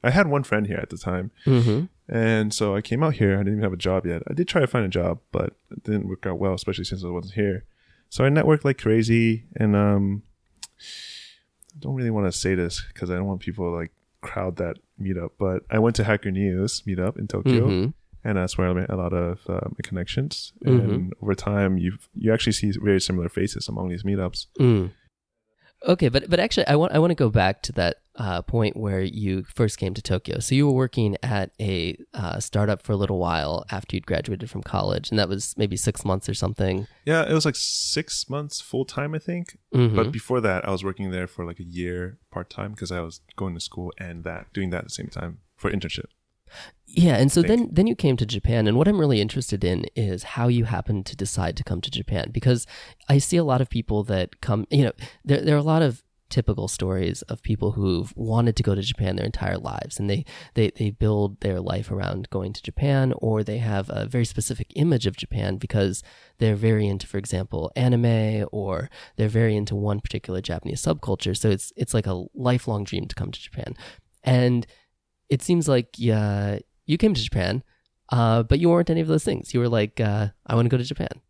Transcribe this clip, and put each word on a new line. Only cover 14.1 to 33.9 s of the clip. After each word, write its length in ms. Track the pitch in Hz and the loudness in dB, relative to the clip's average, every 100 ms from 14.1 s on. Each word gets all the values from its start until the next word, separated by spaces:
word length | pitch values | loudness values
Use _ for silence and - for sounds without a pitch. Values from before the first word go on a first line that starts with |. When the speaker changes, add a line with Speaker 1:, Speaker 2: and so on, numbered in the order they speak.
| _ | _
Speaker 1:
crowd 360 | - - 95 82 | -10 -6 -6 -4
that 220 | 87 - _ - | -6 -6 _ -8
meetup, 320 | 98 90 85 _ | -4 -4 -6 _
but 260 | 98 92 - | -2 -2 -4
I 80 | 110 | 2
went 180 | 113 113 | 2 2
to 80 | |
Hacker 260 | 107 104 104 | 2 0 0
News 520 | 95 101 92 101 - - | 0 0 2 -2 -2 -4
meetup 320 | 92 92 - | -2 -2 -2
in 100 | - | -6
Tokyo, 400 | 98 131 123 104 | 0 4 4 4
Speaker 2:
Mm-hmm. 220 | 92 110 - _ - | 2 0 -4 _ -10
Speaker 1:
and 140 | 104 98 | -2 0
that's 180 | 92 - | 0 0
where 120 | 92 | 0
I 40 | |
made 160 | 90 95 | 0 -2
a 80 | 95 | -2
lot 160 | 87 | -2
of, 280 | 90 87 90 - | -2 -2 -4 -6
uh, 120 | 90 - | -6 -6
my 140 | - | -8
connections. 680 | - 92 90 - 143 - - _ | -8 -6 -4 -4 -4 -6 -14 _
Speaker 2:
Mm-hmm. 260 | 135 127 107 | 4 4 4
Speaker 1:
And 220 | 104 92 - | 0 -4 -6
over 120 | 107 | -2
time, 420 | 98 - 101 98 95 | -2 0 2 2 2
you, 200 | 87 104 - | 0 -4 -14
you 180 | - 107 | -2 2
actually 200 | 110 - | 2 2
see 160 | 104 104 | 0 0
very 280 | 98 104 98 | 0 2 2
similar 280 | - 92 85 | 2 -2 -2
faces 400 | - 98 - - | -2 -4 -4 -8
among 220 | 107 92 | -6 -6
these 120 | 87 | -4
meetups. 440 | 101 98 90 - - - | -2 -2 -2 -6 -14 0
Speaker 2:
Mm. 340 | 127 107 90 - _ _ _ _ _ _ _ _ - | 4 4 0 -8 _ _ _ _ _ _ _ _ 0
Okay, 220 | 180 127 | 2 4
but, 200 | 123 - | 0 0
but 120 | 175 | 0
actually, 260 | 190 - - | 2 0 2
I 80 | |
want, 180 | 147 170 | 4 4
I 60 | 151 | 4
wanna 160 | 170 | 2
go 140 | 165 120 | 4 2
back 320 | 107 92 98 | 4 2 0
to 80 | - | -6
that, 240 | - 87 - _ - | 0 0 -2 _ -8
uh, 260 | 104 87 | -4 -4
point 340 | - 117 104 - | -2 0 0 0
where 240 | 107 95 | -2 -2
you 440 | 95 - 101 95 | -2 -4 -2 -2
first 340 | 92 - 110 - | -4 0 0 0
came 160 | 95 | -4
to 80 | 104 | -4
Tokyo. 380 | - 92 - - | -2 -2 -2 -6
So 160 | - 131 | 0 4
you 100 | 143 | 4
were 60 | |
working 440 | 131 131 - 107 101 | 4 0 0 0 0
at 300 | 127 104 95 _ | -2 -2 -4 _
a, 360 | 104 95 85 - - | -4 -2 -2 -6 -12
uh, 280 | - 90 85 | -8 -6 -4
startup 420 | - 104 104 101 | -4 0 0 0
for 80 | - | -2
a 60 | 104 | -2
little 240 | 101 95 | 0 -2
while 440 | 87 82 71 82 - | 0 -2 -2 -6 -6
after 240 | 98 - | -10 -6